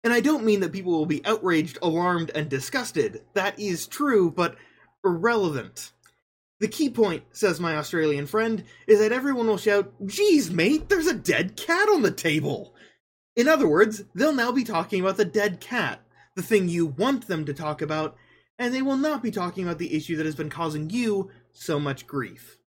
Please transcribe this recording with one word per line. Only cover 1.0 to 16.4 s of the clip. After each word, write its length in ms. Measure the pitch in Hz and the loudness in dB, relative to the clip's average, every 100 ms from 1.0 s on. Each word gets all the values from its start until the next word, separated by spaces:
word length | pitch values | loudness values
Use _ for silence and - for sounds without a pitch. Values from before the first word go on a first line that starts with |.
| 151 | 0
be 180 | 151 - | -2 -2
outraged, 540 | 220 185 165 156 - | -2 2 0 0 -2
alarmed, 500 | 175 165 180 175 160 156 | -2 0 0 0 -2 -6
and 140 | 151 | -4
disgusted. 760 | 131 - 277 226 165 113 - - | -4 -4 -6 -4 -2 -2 -4 -6
That 240 | 202 196 - | -2 -2 -4
is 300 | 208 170 - | -6 -6 -8
true, 420 | - 196 220 175 | -4 2 4 4
but 280 | 170 170 - - _ _ _ | 2 -2 -4 -20 _ _ _
irrelevant. 920 | 190 170 214 233 185 139 95 - - _ _ _ _ _ _ _ | -2 0 0 2 0 -2 -10 -14 -18 _ _ _ _ _ _ _
The 80 | 214 | -6
key 220 | - 285 | -2 -2
point," 340 | 233 214 165 - | 2 0 0 -8
says 280 | - 202 156 | -2 0 0
my 160 | 170 151 | -2 -4
Australian 520 | 143 170 156 143 143 | -2 0 2 0 -2
friend, 360 | 214 226 220 - - - | -2 0 -2 -6 -16 4
is 120 | 208 | 6
that 120 | 214 | 6
everyone 360 | 247 277 254 226 | 2 0 0 2
will 100 | 208 | 2
shout, 360 | 214 202 196 - 196 | 2 2 0 -6 -8
'Geez, 460 | 269 415 311 180 | 0 4 4 4
mate, 380 | 165 175 311 - | 2 2 2 2
there's 180 | 392 320 | 2 2
a 60 | |
dead 440 | 240 - - 180 - | -2 0 0 0 -6
cat 320 | - 339 415 | -2 0 4
on 140 | 381 | 4
the 80 | 202 | 2
table!' 640 | - 165 151 143 120 - _ - _ _ _ _ - | 0 -2 0 -2 -6 -8 _ -20 _ _ _ _ 2
In 120 | 254 | 4
other 200 | 311 220 | 6 6
words, 360 | 151 220 214 202 | 6 4 2 -12
they'll 180 | 170 285 | 0 0
now 200 | 277 240 | 2 0
be 120 | 247 | 0
talking 380 | 240 180 175 196 | 0 -2 -2 -2
about 160 | 185 185 | 0 0
the 80 | 202 | 0
dead 340 | 214 208 180 | 2 0 -2
cat, 420 | - 240 151 104 _ _ _ | -6 -4 -4 -6 _ _ _
the 80 | - | -12